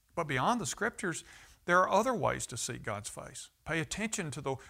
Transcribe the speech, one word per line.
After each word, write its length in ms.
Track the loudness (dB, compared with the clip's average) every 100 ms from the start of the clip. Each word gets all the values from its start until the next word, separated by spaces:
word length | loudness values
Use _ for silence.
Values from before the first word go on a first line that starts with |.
| _
But 140 | -6 -2
beyond 320 | 2 2 2
the 60 | -2
scriptures, 580 | -2 -2 -2 -4 -4 -8 -20 -20 -8
there 160 | 4 6
are 100 | 8
other 220 | 6 4
ways 340 | 2 2 0 -4
to 100 | -6
seek 240 | -6 -6
God's 260 | -6 -6 -6
face. 400 | -12 -14 -14 -16 _
Pay 160 | -4 -2
attention 500 | -2 -4 -4 -4 -4
to 100 | -4
the 140 | -4 -4 -6